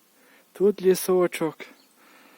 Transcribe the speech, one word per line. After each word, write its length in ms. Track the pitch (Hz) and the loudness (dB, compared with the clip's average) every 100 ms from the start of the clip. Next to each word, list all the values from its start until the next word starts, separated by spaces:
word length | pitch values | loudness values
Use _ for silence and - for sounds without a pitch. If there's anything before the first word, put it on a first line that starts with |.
| _ _ _ _ _ | _ _ _ _ _
Тут 280 | - 196 196 | -2 0 2
лісочок, 760 | 185 185 - 185 175 - 160 - - - _ _ _ - - | 0 0 2 0 0 -2 -6 -8 -20 -20 _ _ _ -20 -20